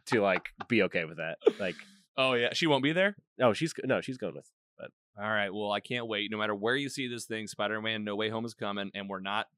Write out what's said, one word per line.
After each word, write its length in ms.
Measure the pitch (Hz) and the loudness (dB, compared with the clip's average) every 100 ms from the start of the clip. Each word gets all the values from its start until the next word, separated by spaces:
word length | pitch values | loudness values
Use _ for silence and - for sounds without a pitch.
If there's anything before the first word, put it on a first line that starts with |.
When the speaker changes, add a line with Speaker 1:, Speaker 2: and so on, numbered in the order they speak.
| - | 0
Speaker 1:
to, 140 | 120 | 4
like, 260 | 101 90 - - - | 4 2 -2 -10 0
be 160 | 113 | 4
okay 200 | 90 87 | 4 2
with 120 | 85 85 | -2 -4
that. 200 | 82 - - - | -6 2 2 2
Like 180 | 95 - - - _ | 0 -4 -12 -20 _
Speaker 2:
Oh, 200 | - 131 | 0 2
yeah. 160 | 123 120 | 4 2
She 140 | - 165 | 2 4
won't 160 | 139 | 4
be 100 | 139 | 4
there? 240 | 165 196 202 _ - | 2 2 0 _ 2
Speaker 1:
No, 160 | 123 | 4
she's 180 | 101 160 | 4 0
g-, 80 | - 131 | -2 0
no, 160 | 107 | 0
she's 160 | 107 127 | 0 -6
going 160 | 95 | -6
with, 120 | 71 - _ _ - | -8 -14 _ _ -16
but 120 | - - _ 101 | -16 -16 _ -8
Speaker 2:
All 60 | 104 | -2
right. 180 | 107 101 | 0 0
Well, 200 | 101 104 | -2 -2
I 80 | 104 | -2
can't 260 | - 123 117 | -2 -4 -2
wait. 240 | 104 104 | -2 -2
No 60 | 107 | -2
matter 180 | 107 | -2
where 220 | 101 110 131 | 0 0 0
you 140 | 139 | -2
see 180 | 135 127 | -4 -6
this 160 | 120 | -6
thing, 220 | - 110 107 | -6 -6 -6
Spider-Man 580 | - 104 107 110 110 | -4 -2 -2 -2 -2
No 100 | 104 101 | -2 -2
Way 120 | 110 | -2
Home 160 | 113 | -2
is 80 | 117 | -6
coming, 380 | 110 107 101 101 | -6 -6 -4 -6
and 140 | 101 98 | -8 -8
we're 120 | 95 | -8
not 260 | 95 104 - | -4 -4 -4